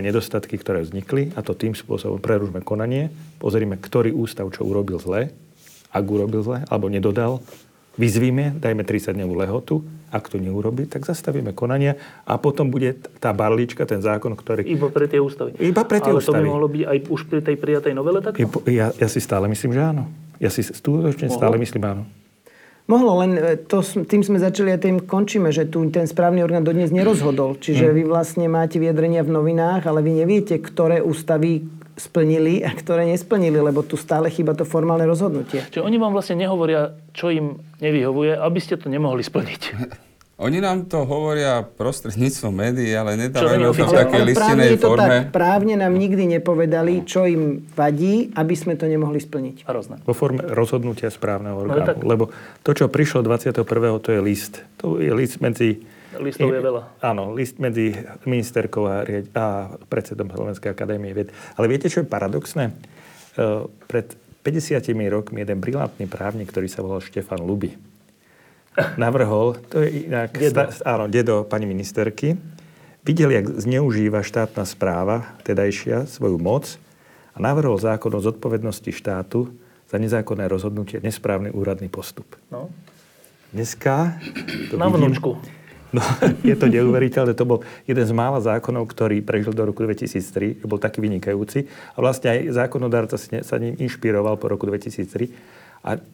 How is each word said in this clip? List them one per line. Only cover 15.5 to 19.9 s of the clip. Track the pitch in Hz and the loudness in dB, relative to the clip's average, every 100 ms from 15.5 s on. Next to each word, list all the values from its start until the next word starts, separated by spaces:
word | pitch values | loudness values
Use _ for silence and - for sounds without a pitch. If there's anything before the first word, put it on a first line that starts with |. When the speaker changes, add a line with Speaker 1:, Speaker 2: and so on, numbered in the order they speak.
| - | -2
Speaker 1:
Iba | 175 185 226 | 2 2 2
pre | 214 | 2
tie | 139 | 4
Speaker 2:
Ale | 139 | 2
to | 143 147 | 4 2
by | |
Speaker 1:
ústavy. | 151 | 2
Speaker 2:
mohlo | 147 147 | 2 0
byť | 151 | 0
aj | 147 139 139 | 0 0 0
už | 156 160 | -4 -2
pri | 156 | -2
tej | 151 143 | 0 -2
prijatej | 147 147 147 135 | 0 0 0 0
novele | 147 185 | 0 0
takto? | 156 120 | 0 0
Speaker 1:
Je | 113 | 0
po-, | - - | 0 0
ja, | 120 110 | 2 2
ja | - 110 | 2 0
si | - | 0
stále | - 98 101 | -2 0 0
myslím, | 107 131 | 0 0
že | 123 | 0
áno. | 160 | 2